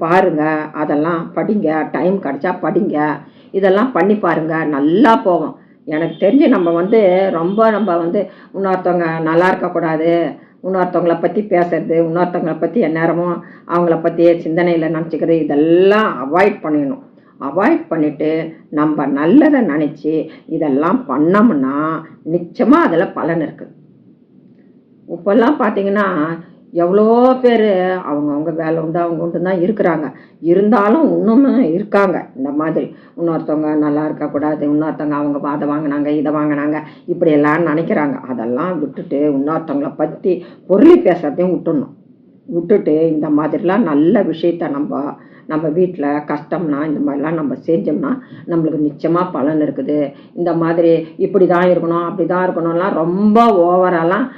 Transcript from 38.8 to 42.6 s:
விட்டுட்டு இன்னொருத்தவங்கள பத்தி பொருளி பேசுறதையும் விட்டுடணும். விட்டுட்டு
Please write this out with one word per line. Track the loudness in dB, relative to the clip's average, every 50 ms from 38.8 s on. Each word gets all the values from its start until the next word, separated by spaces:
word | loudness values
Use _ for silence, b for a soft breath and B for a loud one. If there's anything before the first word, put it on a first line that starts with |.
விட்டுட்டு | -6 -6 -8 -10 -8 -6 -2 0 0 0 0
இன்னொருத்தவங்கள | 0 0 -2 -2 -4 -4 -4 -4 -4 -4 -4 -4 -4
பத்தி | -4 -4 -6 -4 -2 -2 -2 B B B B B -2 0
பொருளி | 4 6 8 8 8 8 6
பேசுறதையும் | 4 2 2 0 -4 -2 -2 0 0 -2
விட்டுடணும். | -2 -2 -2 -2 -2 -4 -6 -10 -18 _ -20 _ _ _ _ _ _ _ -6 -4
விட்டுட்டு | -4